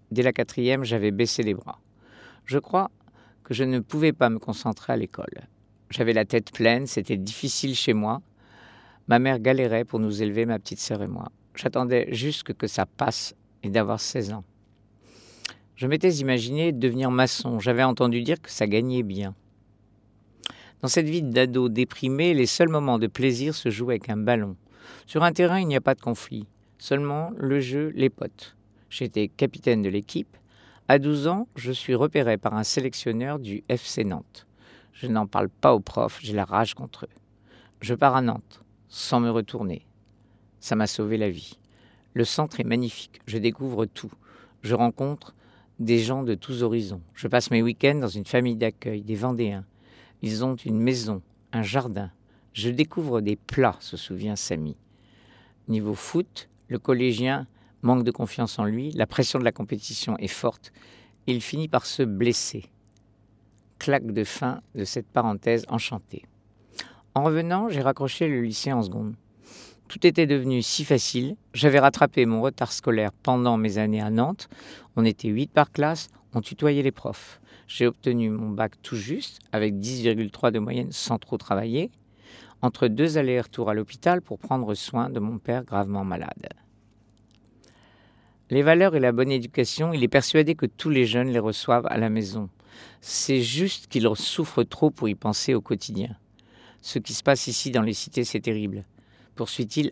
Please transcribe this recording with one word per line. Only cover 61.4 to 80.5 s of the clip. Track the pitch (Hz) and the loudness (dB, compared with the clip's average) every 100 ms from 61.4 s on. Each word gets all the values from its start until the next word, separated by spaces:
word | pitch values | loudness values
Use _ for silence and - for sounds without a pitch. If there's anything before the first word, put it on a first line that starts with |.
finit | - 151 156 | -2 -6 0
par | 127 - | 0 -2
se | - | -2
blesser. | 123 98 120 120 - - - _ _ _ _ _ _ _ _ _ _ - | 0 2 2 2 -2 -8 -14 _ _ _ _ _ _ _ _ _ _ -10
Claque | - 139 117 | 0 0 0
de | 104 | -4
fin | 104 - 127 135 - 131 | -4 -4 -6 -6 -10 -10
de | 98 | -8
cette | - 113 | -6 -4
parenthèse | - 113 101 - 117 - | 0 0 0 2 0 0
enchantée. | 117 - 110 - - - _ _ _ _ - - - _ 135 | -4 -4 -10 -12 -18 -18 _ _ _ _ -16 -16 -18 _ 0
En | |
revenant, | 151 160 170 185 226 | 2 2 0 0 0
j'ai | 147 | 0
raccroché | 131 139 139 - 165 | 0 0 -2 0 0
le | 131 | 0
lycée | 117 107 - | 0 -2 -2
en | 127 | 0
seconde. | 104 101 107 110 _ _ - - - - - | -2 -4 -6 -8 _ _ -20 -20 -20 -20 -18
Tout | - 175 | -4 -2
était | 160 156 | 0 2
devenu | 143 127 127 | 0 0 -2
si | 113 - 147 | -2 -4 0
facile. | 131 - 123 131 202 _ | 0 0 -4 -6 -8 _
J'avais | - 147 139 | 2 4 8
rattrapé | 135 - 143 - 117 | 6 6 2 4 2
mon | 113 | 2
retard | 131 - 120 | 0 -2 -6
scolaire | - - 113 107 | -4 0 2 0
pendant | - - 127 123 113 | -2 0 2 4 2
mes | 110 101 | 2 0
années | 107 107 | 0 0
à | 107 | 0
Nantes. | 113 135 208 - - - - - - | 2 0 -2 -12 -20 -20 -20 -8 2
On | |
était | 113 104 117 | 2 2 -2
huit | 104 147 | -2 0
par | - 147 | 4 4
classe, | - 147 165 - - _ | 4 0 0 -8 -18 _
on | 117 | -6
tutoyait | 107 - 151 143 | -6 0 2 2
les | 135 | 0
profs. | - - - - - _ - - | -2 -8 -10 -14 -20 _ -20 -12
J'ai | - 120 | 0 0
obtenu | 117 - 120 113 | 2 0 0 0
mon | 107 110 | -2 -4
bac | 104 110 - | -4 -4 -6
tout | - 117 | -10 -8
juste, | 101 190 - - - | -6 -8 -8 -14 -6
avec | 110 107 98 | -2 0 -2
dix | 107 127 | -4 0
virgule | 117 110 107 | 0 2 -2
trois | - 127 | 0 0